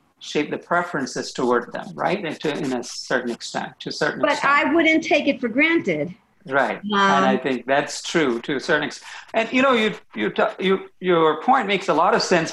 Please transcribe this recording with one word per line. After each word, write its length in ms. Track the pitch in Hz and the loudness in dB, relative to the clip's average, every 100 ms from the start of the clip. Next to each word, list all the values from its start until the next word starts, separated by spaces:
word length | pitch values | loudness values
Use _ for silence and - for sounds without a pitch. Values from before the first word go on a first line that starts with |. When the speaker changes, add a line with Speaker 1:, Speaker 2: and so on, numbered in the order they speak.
| _ _ | _ _
Speaker 1:
shape 300 | - 151 147 | -6 -2 -2
the 80 | 143 | -4
preferences 760 | - 175 175 151 123 143 - | -2 -2 -2 -4 -4 -6 -8
toward 400 | - 123 120 - | -2 0 0 0
them, 140 | - - | -10 -10
right? 300 | 151 151 202 | -4 -2 -2
And 140 | 165 - | -4 -4
to, 160 | 156 143 | -4 -2
in 160 | 139 | -4
a 100 | 123 | -4
certain 460 | - - - 131 117 | -6 -10 -4 -2 -2
extent, 400 | 113 - 135 - - | -8 -8 -8 -8 -10
to 80 | - | -10
a 40 | |
certain 280 | - 151 - | -4 -4 0
Speaker 2:
But 120 | - | 0
Speaker 1:
extent. 200 | - 277 | 0 2
Speaker 2:
I 200 | 285 285 | 2 2
wouldn't 280 | 330 320 220 | 2 4 2
take 240 | - 311 277 | 2 2 2
it 120 | - | -2
for 80 | 240 | -2
granted. 640 | 240 320 330 208 151 147 - _ _ 151 | 2 2 2 0 -2 -4 -8 _ _ -2
Speaker 1:
Right. 340 | 135 117 98 | 0 0 -2
And 420 | 202 202 196 - 131 | -2 2 4 4 4
I 20 | |
Speaker 2:
Um, 60 | 131 | 2
Speaker 1:
think 260 | 143 123 131 | 0 -4 0
that's 360 | 139 - - | 0 0 -6
true 380 | - 175 139 117 - | -2 0 2 0 -2
to 100 | 135 | -4
a 40 | |
certain 240 | - 151 143 | 0 0 -2
extent. 220 | - - - - | -10 -16 -18 -6
And, 180 | 226 226 | -2 0
you 80 | 254 | 2
know, 120 | 277 | 4
you, 220 | 240 214 - - | 4 2 -2 -10
you, 160 | 220 208 | -4 -2
ta-, 240 | 208 - - | 0 0 0
you, 300 | 190 190 - - | 0 0 -2 -6
your 420 | 180 170 160 151 | 2 4 4 2
point 240 | - 262 202 | 2 2 2
makes 220 | 190 - | -2 2
a 60 | |
lot 180 | 156 185 | 2 4
of 80 | 220 | 4
sense, 280 | - 175 156 | 4 2 2